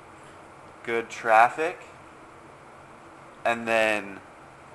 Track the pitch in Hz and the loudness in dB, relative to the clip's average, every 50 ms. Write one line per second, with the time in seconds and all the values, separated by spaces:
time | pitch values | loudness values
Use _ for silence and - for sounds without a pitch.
0 | - - - - - - - - - - - - - - - - - - 117 117 | -20 -20 -20 -20 -20 -20 -20 -20 -20 -20 -20 -20 -20 -20 -20 -18 -10 -6 -4 -4
1 | 113 110 - - - 117 110 110 117 123 - - 156 170 185 - - - - - | -4 -6 -10 -8 0 4 6 6 6 6 4 -2 -6 -6 -6 -8 -16 -20 -20 -20
2 | - - - - - - - - - - - - - - - - - - - - | -20 -20 -20 -20 -20 -20 -20 -20 -20 -20 -20 -20 -20 -20 -20 -20 -20 -20 -20 -20
3 | - - - - - - - - - 110 117 117 117 113 113 113 110 110 107 104 | -20 -20 -20 -20 -20 -20 -16 -8 -4 -4 -4 -4 -4 -2 0 2 2 2 0 -2
4 | 98 98 98 95 - - - - - - - - - - | -6 -10 -16 -18 -20 -20 -20 -20 -20 -20 -20 -20 -20 -20